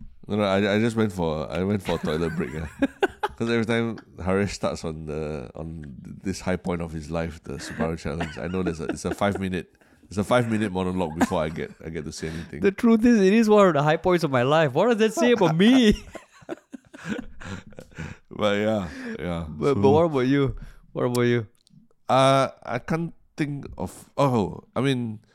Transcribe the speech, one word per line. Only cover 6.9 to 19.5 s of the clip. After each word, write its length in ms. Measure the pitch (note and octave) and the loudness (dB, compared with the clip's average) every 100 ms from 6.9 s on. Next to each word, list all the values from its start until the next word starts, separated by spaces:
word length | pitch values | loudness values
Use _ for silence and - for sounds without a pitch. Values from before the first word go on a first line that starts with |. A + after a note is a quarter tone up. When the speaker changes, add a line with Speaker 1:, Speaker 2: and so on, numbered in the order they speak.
Speaker 1:
his 200 | D#2+ D2 | -8 -6
life, 280 | E2 E2 D#2 | -4 -4 -8
the 100 | - C#2+ | -12 -12
Subaru 340 | - - D#2+ E2+ | -10 -6 -4 -4
Challenge, 380 | D#2+ D2+ E2 D2+ | -6 -6 -8 -8
I 80 | E2+ | -6
know 160 | F#2 | -2
there's 160 | F2 D#2+ | -4 -4
a, 60 | - | -6
it's 200 | - F2+ | -6 -6
a 80 | |
five-minute, 640 | - G2+ F#2 F#2+ F2+ - _ _ _ - | 0 0 0 -4 -4 -8 _ _ _ -10
it's 80 | F#2 | -6
a 60 | |
five-minute 480 | G2 B2 A#2 A2 G#2+ | 2 2 2 0 0
monologue 420 | F#2 F#2 F#2 E2+ D#2 | 0 -2 0 -2 0
before 240 | - F2+ | 0 0
I 60 | D#2 | 0
get, 200 | E2 C#2 - E2 | -4 -10 -10 -10
I 40 | |
get 140 | E2 D2+ | -8 -8
to 60 | |
say 180 | - D#2+ | -8 -8
anything. 320 | D#2+ D#2+ D2 | -8 -10 -2
Speaker 2:
The 100 | G3 | 0
truth 340 | G3 A#3 A3+ A#3+ | 2 4 6 6
is, 160 | A3+ | 6
it 120 | F#3+ | 6
is 140 | A3 G#3+ | 4 6
one 200 | G#3 G3 | 6 6
of 60 | D3 | 4
the 80 | |
high 140 | D3+ E3 | 2 2
points 260 | F#3 F3 | 2 2
of 80 | D#3+ | 2
my 100 | B2+ | 2
life. 320 | B2+ D#3 D3+ | 4 4 2
What 140 | C3 A3 | 2 2
does 80 | A3 | 2
that 160 | A3 | 2
say 180 | A3 A#3+ | 2 2
about 220 | A#3 F3 D#3+ | 4 4 6
me? 380 | G#3 C4 A3 - | 6 8 6 4
<laughs> 40 | - - - - - - _ - _ - E3 - - - - F#2+ - - - - D#2+ - _ | -4 -20 -20 -20 -16 -16 _ -20 _ -16 -8 -8 -8 -14 -14 -14 -14 -20 -20 -14 -14 -16 _
Speaker 1:
But 280 | - G#2 G2+ | -2 0 2
yeah, 300 | G#2+ G#2+ F2 - B3 A3 | 2 0 -4 -10 -12 -8
yeah. 260 | E2+ E2+ | -6 -4
Speaker 2:
But, 240 | D#2+ | -6